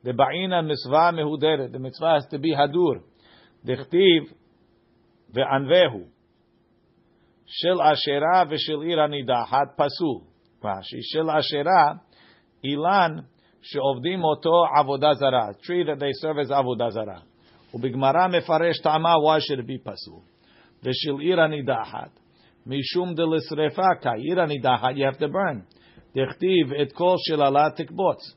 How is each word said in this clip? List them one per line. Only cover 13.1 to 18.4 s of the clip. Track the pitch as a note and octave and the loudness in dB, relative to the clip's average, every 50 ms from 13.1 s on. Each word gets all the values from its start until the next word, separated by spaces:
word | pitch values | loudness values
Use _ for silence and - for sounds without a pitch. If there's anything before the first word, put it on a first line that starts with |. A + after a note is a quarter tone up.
| D#3 D#3+ C#3 _ _ _ _ _ _ _ | 0 -8 -14 _ _ _ _ _ _ _
she'ovdim | _ - - C#3+ C3 C#3 C3+ B2 B2+ E3+ F#3 F#3 E3+ | _ -10 -6 -2 -2 0 -2 -2 -4 -4 -4 -2 0
oto | D#3 D3+ - - E3 E3 F3 E3+ D3 C#3 D3 | 0 -2 0 0 2 4 4 4 4 2 0
avodah | C#3+ C3 C#3 C3 C#3+ D3+ D3 A2+ | 2 2 -2 2 2 2 2 2
zarah. | C#3 C3+ B2+ B2 A2 G#2 G2+ _ - | 2 2 2 2 0 -2 -8 _ -10
Tree | - F3 F3+ E3+ | -4 -4 -2 -2
that | D3+ D3 C#3 | -2 -4 -4
they | C#3+ C#3 | -4 -6
serve | C3 C3 - D#3 D#3 D3 | -4 -4 -6 -4 -4 -4
as | C#3+ A#2+ | -4 0
avodah | C#3 C#3 C3 B2 B2 A2 A#2+ A2+ | 0 0 0 0 -2 -2 -4 -4
zarah. | G2+ A2+ A2 G#2 F#2 E2+ - _ _ _ _ _ _ _ _ _ - | -4 -6 -8 -8 -12 -18 -20 _ _ _ _ _ _ _ _ _ -10
Ubigmara | A2+ B2 C3+ A#2+ C3+ C3+ C3+ C#3 E3+ F#3 F#3 | -8 -6 -6 -4 0 0 2 4 2 2 2
mefaresh | F3+ E3+ | 2 -2